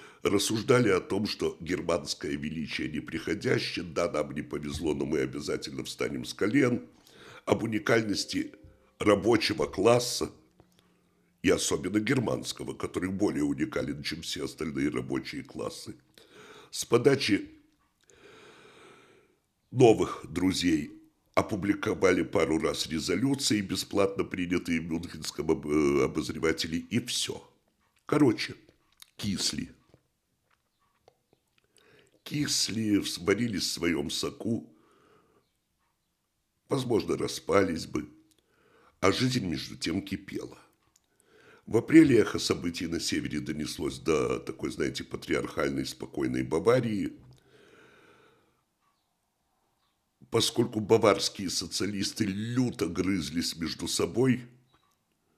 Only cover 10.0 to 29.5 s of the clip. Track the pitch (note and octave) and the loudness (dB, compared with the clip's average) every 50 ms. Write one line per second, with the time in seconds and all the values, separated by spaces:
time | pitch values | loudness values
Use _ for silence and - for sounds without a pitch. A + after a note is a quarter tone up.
10 | B2 - - - - - - - _ _ _ _ - _ _ _ _ _ _ _ | 4 0 -4 -4 -4 -6 -8 -14 _ _ _ _ -20 _ _ _ _ _ _ _
11 | _ _ _ _ _ _ _ _ - F#2 F2 D#2+ - - F2+ D#2 - F2+ G2+ A2 | _ _ _ _ _ _ _ _ 2 2 4 4 2 -2 -2 -2 -2 0 0 0
12 | G#2+ G#2+ C3+ C3 A2+ E2 B1+ A1+ - - - - C2+ C2 C2 - - - - - | 2 2 0 2 2 0 -2 -4 -4 -8 -10 -8 -8 -10 -8 -6 -6 -6 -4 -4
13 | F2 F#2+ G2 F#2 G2+ F2 - C#2 D2 C#2+ C#2+ C2+ D2+ C2+ - C#2+ C2 C#2 C#2+ D2 | -4 -2 -2 0 0 2 2 2 0 0 0 0 -2 -2 -2 -4 -4 -4 -6 -6
14 | C#2+ - D#2 E2 D#2+ - - - C#2+ C2+ - - D#2+ D#2 C#2+ C2+ C#2 D2 - B1+ | -6 -8 -8 -8 -8 -8 -8 -6 -8 -8 -6 -6 -6 -6 -4 -2 -2 -2 -2 -2
15 | B1+ - C2+ C2+ - - - C#2 - - - D#2 - - - - - - - - | -4 -4 -4 -4 -6 -6 -10 -12 -12 -12 -10 -8 -8 -8 -8 -10 -16 -16 -18 -18
16 | _ _ _ - - _ - - - - - - - - - - - - - B2+ | _ _ _ -20 -20 _ -20 -20 -20 -20 -20 -20 -20 -14 -10 -10 -2 2 2 6
17 | B2 C#3 C#3 C3 - A2 G2+ F#2 - - - - _ _ _ _ _ _ _ _ | 6 6 4 4 2 2 2 0 0 -4 -16 -20 _ _ _ _ _ _ _ _
18 | _ _ _ - - - - - - - - - - - - - - - - - | _ _ _ -20 -20 -20 -20 -20 -20 -20 -20 -20 -20 -20 -20 -20 -20 -20 -20 -20
19 | - - - _ _ _ _ _ _ _ _ _ _ - - B2 C3 A2+ G#2 F2 | -20 -20 -20 _ _ _ _ _ _ _ _ _ _ -4 4 8 10 10 10 8
20 | E2+ - - - - - - E2+ F2+ F#2+ F2+ - F2 F2 D#2+ D2+ D2 - - - | 4 -2 -2 -10 -10 -6 -2 2 2 2 2 2 2 2 2 2 0 -4 -12 -20
21 | - _ _ _ _ _ - F#2 F#2 - A2 F#2+ F2 G2+ - - - - F2+ D#2+ | -20 _ _ _ _ _ 0 0 0 0 -2 -2 0 0 0 0 0 -2 0 4
22 | F#2+ F#2 F#2 F2 E2 - - G2 D#2+ - D#2 D#2+ D2+ D2+ D2+ - - - D#2 D#2+ | 4 4 4 4 2 0 2 2 2 4 2 2 2 0 -2 -2 -4 -4 -4 -4
23 | C#2+ F2 F2 F#2+ B2 C#3 C#3 C#3 - - A#2 G#2 G2 F#2 G2 F#2 - - - G2+ | -2 -2 0 0 2 0 0 0 0 0 0 0 0 -2 -4 -6 -6 -2 0 2
24 | G2 G2 - - E2+ - - F#2 F2+ F2 F2 F2 - - E2+ D#2+ D#2 F2 E2 E2 | 2 2 2 -2 -4 -4 -4 -4 -2 0 0 0 0 0 -2 -2 -2 -2 -4 -6
25 | E2 E2+ - D#2 D#2 - - - D2 D#2 D#2+ - - D2+ D2 D#2 D2+ C#2 C#2+ C#2 | -6 -8 -12 -10 -10 -10 -6 -6 -2 0 0 -2 0 0 2 2 4 4 4 2
26 | B1+ - - D#2 D2 C2+ D2 D#2 D#2+ D#2+ D#2+ - - E2 D#2+ E2+ E2 - G2 E2+ | 2 0 0 -4 -6 -6 -6 -2 0 0 0 0 -2 -4 -4 -6 -6 -2 -4 -4
27 | - - - - - - E2+ - - - _ _ _ _ _ _ _ _ _ _ | -4 -2 -4 -4 -4 -4 -6 -10 -12 -20 _ _ _ _ _ _ _ _ _ _
28 | _ - - D3 D3 A#2+ G#2 - - - - - _ _ _ _ _ _ _ - | _ 0 4 4 6 4 4 2 -2 -8 -8 -14 _ _ _ _ _ _ _ -20
29 | - _ _ - - G#2+ F#2 D#2+ - - | -20 _ _ -8 -4 -4 -2 -2 -2 -4